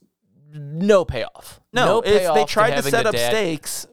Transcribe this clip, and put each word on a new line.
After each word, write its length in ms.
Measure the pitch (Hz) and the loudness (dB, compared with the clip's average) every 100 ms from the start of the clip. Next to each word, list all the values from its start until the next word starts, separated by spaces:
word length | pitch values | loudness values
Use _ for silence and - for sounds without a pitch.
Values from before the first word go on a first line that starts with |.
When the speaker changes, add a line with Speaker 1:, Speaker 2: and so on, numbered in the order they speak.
| _ _ _ _ 147 151 | _ _ _ _ _ -16
Speaker 1:
no 500 | 143 156 202 202 165 | -10 -4 0 2 0
payoff. 540 | 123 101 - - - _ | -6 -8 -12 -20 -20 _
Speaker 2:
No, 140 | 233 202 | 0 2
Speaker 1:
No 140 | 220 | 2
Speaker 2:
it's, 160 | 240 208 | 2 2
Speaker 1:
payoff 160 | 175 151 | 2 2
Speaker 2:
they 100 | 147 | 2
Speaker 1:
to 60 | |
Speaker 2:
tried 180 | 214 220 | 2 2
to 40 | - | 2
Speaker 1:
having 120 | 139 | 0
Speaker 2:
set 120 | 226 | 0
Speaker 1:
the 60 | 220 | 2
Speaker 2:
up 60 | 120 | 0
Speaker 1:
dad 140 | 120 | 0
Speaker 2:
stakes, 560 | 220 180 156 - - - | 0 -2 -4 -8 -10 -12